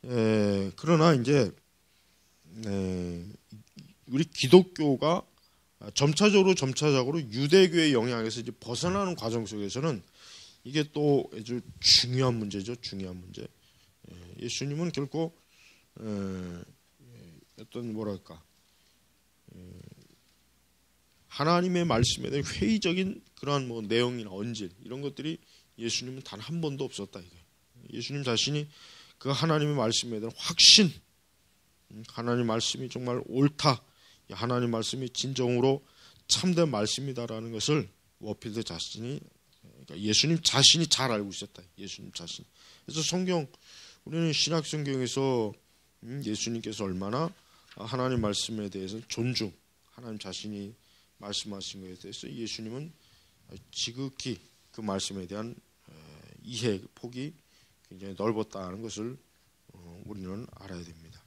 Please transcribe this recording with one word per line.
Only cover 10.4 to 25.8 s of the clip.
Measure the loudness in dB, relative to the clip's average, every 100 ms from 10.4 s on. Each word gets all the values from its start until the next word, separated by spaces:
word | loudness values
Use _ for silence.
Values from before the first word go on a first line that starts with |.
| -20 -20
이게 | -4 -2 -2
또 | 0 4 4 2
아주 | -8 -8 -8 -8 -2
중요한 | 6 6 6 2 2 2
문제죠. | -2 -6 -6 -8
중요한 | -10 -10 -10 -10
문제. | -14 -14 -14 _ _ _ _ _ -20
예, | -20 -20 -12
예수님은 | -8 -6 -6 -4 -4
결코, | -4 -4 -2 -4 -6 _ _ -20 _ _ -14
에, | -6 -4 -4 -6 -8 -12 -16 -20 _ _ -20 -20 -20 -20 _ -20
어떤 | -14 -10 -8
뭐랄까, | -6 -6 -8 -12 -20 _ _ _ _ _ _ _ _ _ _ -20 -20
에, | -20 -18 -20 -20 -20 _ _ _ _ _ _ _ _ _ _ _ _ -2
하나님의 | 4 4 4 2 2
말씀에 | 4 4 0 -2
대한 | -4 -4
회의적인 | -2 0 0 0 0 -2 -6 _ -12
그러한 | -2 -2 -2
뭐 | -8
내용이나 | 0 2 2 -2 -8
언질 | -8 -6 -6 -8 -12
이런 | -14 -8
것들이 | -8 -6 -8 -8 _ -20 _
예수님은 | -8